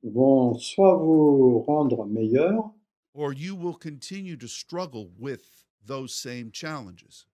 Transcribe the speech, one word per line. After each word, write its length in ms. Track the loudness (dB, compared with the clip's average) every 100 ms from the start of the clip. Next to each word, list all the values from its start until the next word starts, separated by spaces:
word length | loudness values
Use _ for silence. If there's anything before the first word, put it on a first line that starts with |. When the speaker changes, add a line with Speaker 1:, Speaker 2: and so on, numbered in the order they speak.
Speaker 1:
vont 520 | -6 2 4 6 4
soit 420 | -2 -8 4 4 6
vous 640 | 4 6 6 6 6 4
rendre 460 | 0 0 0 -2 -4
meilleur, 640 | -4 0 2 2 0 -4 _ _ _ _
Speaker 2:
or 180 | -8 -8
you 220 | -6 -10
will 200 | -8 -10
continue 640 | -10 -14 -16 -16 -14 -14 -14
to 100 | -14
struggle 640 | -16 -12 -10 -10 -12 -16 -14
with 460 | -12 -12 _ _ _ _
those 300 | -14 -12 -10
same 360 | -12 -12 -14 -14
challenges. 720 | -14 -12 -12 -16 -20 _ -20 _